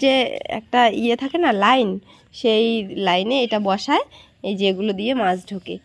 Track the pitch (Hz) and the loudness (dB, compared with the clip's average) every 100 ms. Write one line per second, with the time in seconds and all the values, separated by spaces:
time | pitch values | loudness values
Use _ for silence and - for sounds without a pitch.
0 | 269 262 240 - - 214 220 247 240 208 | 2 2 0 -4 -8 -8 -2 4 4 2
1 | 233 233 269 330 339 208 202 262 214 190 | -2 -2 -2 0 0 2 2 4 2 -2
2 | - - _ - 233 220 226 226 196 - | -10 -20 _ -4 0 2 2 0 -4 -2
3 | 196 180 196 269 240 214 202 196 - 311 | 0 2 2 0 0 -2 0 -2 0 0
4 | 571 - - _ - 196 196 185 214 190 | -2 -12 -20 _ -8 -2 0 0 -2 -2
5 | 214 262 196 185 180 196 - 180 | -2 0 0 -2 -6 -12 -10 -14